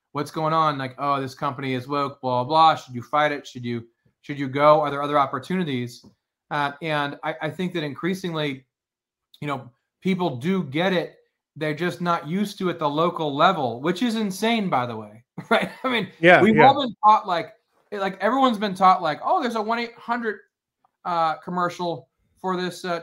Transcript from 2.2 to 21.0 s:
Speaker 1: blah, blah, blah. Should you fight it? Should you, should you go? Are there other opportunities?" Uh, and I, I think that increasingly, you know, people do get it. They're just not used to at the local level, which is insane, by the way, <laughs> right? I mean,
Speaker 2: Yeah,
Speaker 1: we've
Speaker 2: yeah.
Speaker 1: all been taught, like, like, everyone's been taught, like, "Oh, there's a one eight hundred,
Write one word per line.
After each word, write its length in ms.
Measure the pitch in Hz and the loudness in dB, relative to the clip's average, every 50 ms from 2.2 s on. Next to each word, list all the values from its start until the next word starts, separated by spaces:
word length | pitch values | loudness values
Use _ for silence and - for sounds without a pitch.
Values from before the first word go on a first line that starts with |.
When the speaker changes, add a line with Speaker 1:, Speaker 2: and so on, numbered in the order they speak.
Speaker 1:
blah, 240 | - 127 123 123 127 | -6 -4 -2 -2 -2
blah, 300 | 135 156 160 160 160 151 | 0 4 6 6 6 4
blah. 0 | |
Should 180 | 127 - - 127 | 2 -2 -10 -12
you 80 | 120 117 | -12 -8
fight 300 | - - 147 151 151 147 | -2 0 2 2 2 0
it? 140 | 139 - | -4 -8
Should 180 | - - 127 120 | -12 -14 -10 -6
you, 240 | 120 120 117 117 - _ _ _ _ _ _ | -6 -6 -6 -6 -10 _ _ _ _ _ _
should 180 | _ - 147 139 | _ -10 -8 -6
you 100 | 143 135 | -6 -4
go? 320 | 127 143 143 151 151 156 151 | 0 4 6 6 6 6 4
Are 80 | 143 | 0
there 120 | 143 143 143 | -2 -2 -2
other 160 | 147 147 147 | 0 2 2
opportunities?" 840 | 139 135 139 131 123 - 180 190 180 151 135 123 123 120 120 - - - - _ _ _ _ _ _ - | 2 2 0 -6 -6 -4 -4 -2 -2 -2 -2 -4 -4 -6 -10 -14 -20 -20 -20 _ _ _ _ _ _ -6
Uh, 220 | 160 147 143 143 143 - 165 | -4 -2 -2 -2 -4 -6 -6
and 360 | 160 151 147 143 143 143 - - | -4 -2 -2 -2 -4 -6 -8 -8
I, 120 | 156 160 - 160 | -8 -6 -6 -6
I 80 | 156 | -8
think 220 | 151 - 185 180 180 | -6 -4 -6 -4 -4
that 80 | 175 151 | -4 -6
increasingly, 800 | 147 135 135 - 175 190 185 - 180 165 156 151 147 135 131 - _ _ _ _ _ _ _ _ _ _ _ _ _ _ _ | -6 -6 -6 -4 -4 -4 -4 -6 -6 -4 -4 -4 -4 -6 -8 -12 _ _ _ _ _ _ _ _ _ _ _ _ _ _ _
you 60 | - 147 | -6 -6
know, 220 | 143 127 - - - _ _ _ _ _ | -6 -6 -8 -12 -20 _ _ _ _ _
people 360 | - 185 190 180 180 170 139 | -2 -2 0 0 0 -2 -4
do 280 | 120 120 170 190 190 170 | -4 -2 -2 -2 -2 -2
get 280 | 135 127 151 175 196 190 | -2 -2 -2 0 0 0
it. 240 | 175 147 - - _ _ _ _ _ _ _ _ | 0 -2 -4 -8 _ _ _ _ _ _ _ _
They're 180 | 143 156 156 151 | -8 -6 -6 -4
just 260 | 147 170 180 170 - | -4 -4 -4 -4 -4
not 280 | 175 175 170 170 - 147 | -2 -2 -2 -2 -2 -4
used 300 | 165 190 208 202 - - | -4 -2 -2 -4 -4 -4
to 120 | 190 180 | -4 -4
at 80 | 165 170 | -2 -2
the 100 | 160 151 | -2 -2
local 460 | 143 151 165 180 175 170 160 151 139 | 0 0 0 0 0 -2 -4 -2 0
level, 460 | 139 160 180 190 160 139 120 113 120 | 2 2 2 2 2 -2 -4 -4 -4
which 220 | 135 165 180 - 247 | -4 -4 -2 0 -2
is 140 | 247 214 | -2 -2
insane, 520 | 226 220 202 185 - 214 220 233 226 202 185 | -2 -2 -4 -4 -2 0 0 0 0 0 0
by 160 | 147 131 123 | 0 -2 -2
the 100 | 120 117 | -2 -4
way, 280 | 110 107 104 104 120 - _ _ | -8 -10 -14 -18 -20 -20 _ _
<laughs> 140 | - - - | -16 -2 0
right? 200 | 233 202 - - - - - | 0 2 2 -2 -6 -6 -4
I 40 | 262 | -2
mean, 220 | 254 226 - - - - | -2 -2 -2 -4 -2 4
Speaker 2:
Yeah, 220 | 165 170 180 156 160 | 8 8 8 10 8
Speaker 1:
we've 140 | 214 220 | 6 8
Speaker 2:
yeah. 100 | - - | 8 8
Speaker 1:
all 140 | 269 277 294 277 | 8 8 6 0
been 80 | 247 196 - - | -4 -4 2 4
taught, 220 | 277 285 - - | 6 6 6 4
like, 260 | - 269 269 - - - _ _ _ _ _ _ _ - | 0 -2 -4 -4 -6 -12 _ _ _ _ _ _ _ -8
like, 260 | 208 190 196 190 - | -4 -4 -4 -2 -2
everyone's 380 | 190 214 240 269 262 254 233 196 | 0 0 2 4 4 2 2 2
been 160 | 214 208 185 | -2 -4 0
taught, 280 | 185 196 185 202 185 180 | 4 6 6 6 4 2
like, 180 | 156 147 151 - | -2 -2 -2 -2
"Oh, 160 | - 330 370 294 | 0 0 0 0
there's 140 | 240 220 | 0 -2
a 60 | 226 208 | -2 -2
one 160 | 214 226 233 | -2 -2 -4
eight 160 | 233 226 - | -4 -6 -10
hundred, 460 | - - - 240 240 233 220 202 - - _ _ _ _ _ _ _ _ _ _ _ | -12 -8 -6 -6 -4 -4 -6 -6 -8 -12 _ _ _ _ _ _ _ _ _ _ _